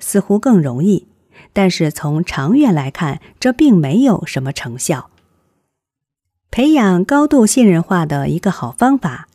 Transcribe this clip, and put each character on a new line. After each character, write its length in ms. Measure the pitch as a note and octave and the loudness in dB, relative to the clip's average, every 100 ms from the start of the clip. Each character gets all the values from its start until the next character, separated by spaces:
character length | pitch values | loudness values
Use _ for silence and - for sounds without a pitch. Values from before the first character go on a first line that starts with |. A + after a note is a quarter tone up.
似 180 | - G3+ | -4 -4
乎 180 | - G#3 | 0 -2
更 240 | C4 G3 | 2 2
容 220 | C#3+ A#2+ | 2 -2
易， 240 | G3 F#3+ - _ _ _ _ | 0 0 -4 _ _ _ _
但 180 | G3+ F#3+ | -2 0
是 220 | - D#3 | 0 -4
从 320 | - D3 D#3 | -4 -4 -4
长 340 | F3+ - C#3 C4+ | -4 -6 0 2
远 160 | C#4 | 2
来 160 | D#3 C3+ | 0 -4
看， 300 | - D#3 D3+ - _ | -6 -6 -6 -14 _
这 140 | B3+ | -4
并 240 | B3 D4+ F#3 | 2 4 4
没 260 | C3+ G3 | 2 2
有 240 | C4+ F#3 D3+ | 2 0 -4
什 160 | C3+ | -6
么 100 | C3+ | -6
成 240 | - A#2+ B2 | -8 -12 -8
效。 340 | - C3 - _ _ _ _ _ _ _ _ _ _ _ _ _ _ | -6 -6 -8 _ _ _ _ _ _ _ _ _ _ _ _ _ _
培 220 | A3+ D4 | -2 2
养 320 | D4+ G3+ F3+ | 4 4 2
高 220 | G3 C#4+ D4 | 2 2 2
度 200 | C#4+ C#4 | 4 4
信 200 | C4 G#3+ | 4 4
任 160 | E3 | 4
化 220 | - F3+ | 0 -2
的 240 | D3+ C#3+ C#3+ | -2 -4 -4
一 100 | D#3+ | -4
个 120 | G3 | -4
好 200 | - A#2+ | -6 -10
方 280 | - B3+ C#4 | -2 0 0
法 280 | D#3 B2 - | -2 -8 -16